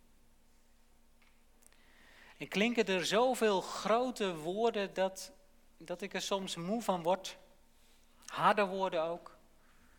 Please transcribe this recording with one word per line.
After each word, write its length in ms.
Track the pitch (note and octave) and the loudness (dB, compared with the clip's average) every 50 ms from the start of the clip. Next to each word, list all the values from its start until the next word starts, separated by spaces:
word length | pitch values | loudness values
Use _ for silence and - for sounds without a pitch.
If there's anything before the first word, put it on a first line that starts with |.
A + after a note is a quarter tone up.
| _ _ _ _ _ _ - _ _ _ _ _ _ _ _ _ _ _ _ _ _ _ _ _ _ _ _ _ _ _ _ - - - - - - - - - - - - - - - - - | _ _ _ _ _ _ -20 _ _ _ _ _ _ _ _ _ _ _ _ _ _ _ _ _ _ _ _ _ _ _ _ -20 -20 -20 -20 -20 -20 -20 -20 -20 -20 -20 -20 -20 -20 -20 -16 -14
En 100 | D3 - | -10 -4
klinken 380 | - G3 G#3 A#3+ A#3+ A#3+ G#3+ | 0 2 2 2 4 2 2
er 200 | F#3+ F#3+ F#3 D#3 | 2 2 0 0
zoveel 560 | B2+ E3+ G#3+ B3 C4 B3 - A3+ G#3+ G3 F3+ | 2 4 4 4 4 2 2 2 4 4 2
grote 760 | - - - - - G3 G#3+ A#3+ B3+ C4 A#3 - G#3 F#3+ F3 | 0 -2 -6 -4 0 2 2 2 2 0 -2 -2 -2 -2 -2
woorden 580 | D#3 D3+ E3 F#3 G#3 A#3 A#3 A#3 G#3+ G3 F3+ - | -4 -6 -6 -2 0 0 0 0 0 -4 -4 0
dat, 380 | F#3 F#3+ F#3+ F#3+ - - - - - - - - - - - - - | 0 0 0 0 -4 -14 -16 -16 -20 -20 -20 -20 -20 -20 -20 -20 -16
dat 240 | E3+ - F3 - | -12 -10 -10 -8
ik 120 | G3+ F#3+ - | -8 -6 -6
er 80 | F#3 | -6
soms 340 | - - G3+ G3 F#3+ F3 - | -4 -2 -2 -2 -2 -4 -6
moe 260 | E3+ E3+ F3+ G#3+ A#3+ | -6 -4 -2 -2 -2
van 220 | G#3+ - F#3+ F3 D#3+ | 0 0 -2 0 2
word. 360 | E3+ F#3 G3 - - - - - - - _ - - _ _ - - - - - _ _ - - - | 0 0 0 -2 -8 -14 -16 -20 -20 -20 _ -20 -20 _ _ -20 -20 -20 -20 -20 _ _ -20 -18 -12
Harde 340 | - - D#3+ F#3 G#3+ G#3 G3+ | -4 2 4 4 4 4 2
woorden 380 | F#3 F#3+ F#3+ F#3+ F#3 F3+ E3 D#3+ | 0 0 -2 -2 -2 0 -2 -2
ook. 340 | E3 E3+ F3 - - - - - - _ _ _ _ _ _ - - - | -2 -4 -8 -10 -16 -20 -20 -20 -20 _ _ _ _ _ _ -20 -20 -20